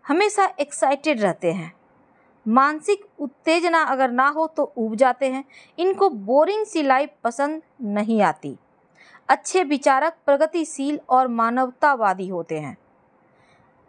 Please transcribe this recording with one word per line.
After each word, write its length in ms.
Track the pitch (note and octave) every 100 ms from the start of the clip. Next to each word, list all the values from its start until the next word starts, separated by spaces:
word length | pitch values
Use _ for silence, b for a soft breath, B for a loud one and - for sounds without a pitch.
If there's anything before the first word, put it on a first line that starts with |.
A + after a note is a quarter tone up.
| -
हमेशा 460 | D#4 G#4 G4+ F#4+ -
एक्साइटेड 640 | C#4+ - D4 C#4+ D#4 C4+
रहते 300 | G3 E3 F3
हैं। 220 | F#3+ E3 - _ _ _ b b _ A3
मानसिक 600 | A#3 C4+ D#4 D4+ G4+ - -
उत्तेजना 640 | C#4 - - E4 E4+ E4
अगर 300 | D4+ C4+ C4
ना 160 | A#3+ C4+
हो 200 | D4 D#4+
तो 260 | D#4+ C#4+ -
ऊब 180 | A3 G#3+
जाते 300 | C4 B3 C4+
हैं। 200 | C4 C4 b b -
इनको 300 | F4+ F#4+ G4
बोरिंग 560 | A#3 G3 C4+ D#4+ G#4+ A4
सी 160 | E4+
लाइफ 280 | C#4 C4 D4 -
पसंद 380 | A#3 A#3+ C#4+ D#4+ - -
नहीं 400 | A3 G#3 G#3+ A3
आती। 360 | F#3 D3+ D3 - _ _ _ b b b -
अच्छे 340 | D4+ - F#4+
विचारक, 540 | D4 C#4+ D4 C4 D#4 E4 -
प्रगतिशील 720 | C#4 D#4 E4+ D4+ - C#4 D4 -
और 180 | B3+ B3+
मानवतावादी 1000 | A#3 A3+ A#3+ C4 B3+ D4+ C4 G#3 F#3 F#3
होते 320 | F#3 E3 D#3
हैं। 180 | D3 - _ _ _ _ b b b b b _